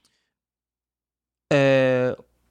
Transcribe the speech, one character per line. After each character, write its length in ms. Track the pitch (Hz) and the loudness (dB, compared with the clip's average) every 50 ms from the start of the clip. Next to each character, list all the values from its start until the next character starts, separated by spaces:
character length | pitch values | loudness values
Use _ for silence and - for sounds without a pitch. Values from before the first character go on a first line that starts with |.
| _ _ _ _ _ _ _ _ _ _ _ _ _ _ _ _ _ _ _ _ _ _ _ _ _ _ _ _ _ - | _ _ _ _ _ _ _ _ _ _ _ _ _ _ _ _ _ _ _ _ _ _ _ _ _ _ _ _ _ -4
呃， 640 | 151 143 139 135 135 131 131 131 127 127 127 127 - - - _ _ _ _ _ | -2 0 2 2 2 2 0 0 0 -2 -2 -4 -6 -8 -14 _ _ _ _ _